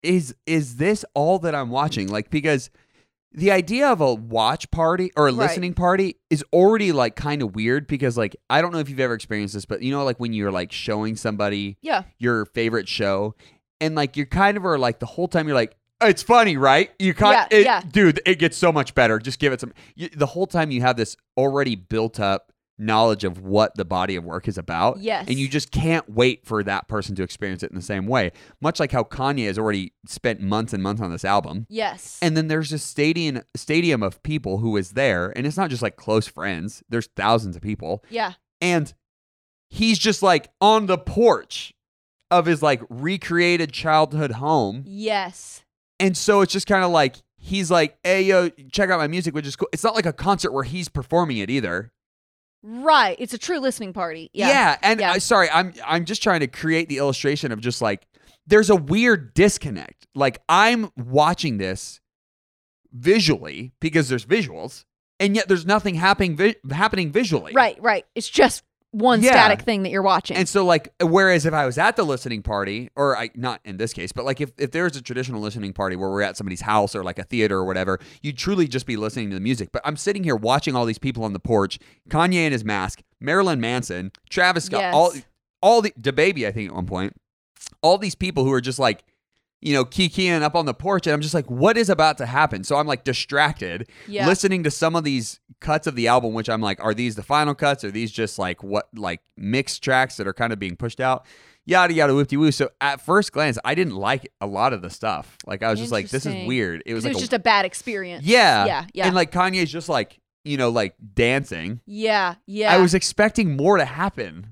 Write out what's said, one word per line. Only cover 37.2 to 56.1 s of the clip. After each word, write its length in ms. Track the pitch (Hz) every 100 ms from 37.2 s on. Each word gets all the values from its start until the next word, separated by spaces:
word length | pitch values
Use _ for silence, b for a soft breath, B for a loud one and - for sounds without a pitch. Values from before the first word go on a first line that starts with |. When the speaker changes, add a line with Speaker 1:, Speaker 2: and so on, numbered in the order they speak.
| 98 113 107 85
Speaker 1:
of 60 |
people. 420 | 95 107 80 92 _
Speaker 2:
Yeah. 240 | 226 208 180 _ _
Speaker 1:
And 340 | 175 175 147 - _ _ _ _ _ _ _
he's 280 | - 226 202
just, 240 | 220 202
like, 280 | 196 165 - _
on 280 | 202 220 202
the 100 | 185
porch 760 | - 202 233 135 - - - _ _ _ _ _ _
of 160 | 175 165
his, 160 | 160
like, 200 | 151 135 120
recreated 840 | 120 151 190 - 170 175 175 160
childhood 600 | - 165 156 156 151 147
home. 520 | 113 143 160 104 113 139
Speaker 2:
Yes. 800 | 196 214 208 185 - - - _ _ _ _
Speaker 1:
And 200 | 190 175
so 240 | - 202
it's 100 | 190
just 160 | 196 -
kinda 220 | 196 180
like, 260 | 170 135 - _ _
he's 340 | - 190 175
like, 260 | 175 156 _
"Hey, 200 | 180 190
yo, 260 | 190 190 175 - 135
check 160 | - 196
out 100 | 180
my 80 | 151
music," 260 | 175 170
which 140 | 147 143
is 80 | -
cool. 140 | -
It's 100 | 160 226
not 100 | 226
like 100 | 170
a 60 |
concert 400 | 147 170 196 180
where 140 | 135 123
he's 240 | 170 165
performing 480 | - 127 170 170 120
it 120 | 98
either. 440 | 135 104 87 110 _ _ _ _ _ _ _ 208
Speaker 2:
Right. 480 | 233 285 302 220 -
It's 120 | 247
a 60 | 240
true 220 | - 285
listening 340 | 262 - 202
party. 380 | 185 175 160 160
Yeah. 140 | - 196
Speaker 1:
Yeah. 280 | 277 202 139
And 180 | 196 220
Speaker 2:
Yeah. 120 | 196
Speaker 1:
I, 60 | 185
sorry, 280 | - 220 170
I'm, 200 | 160 185 165 -
I'm 180 | 165
just 200 | 165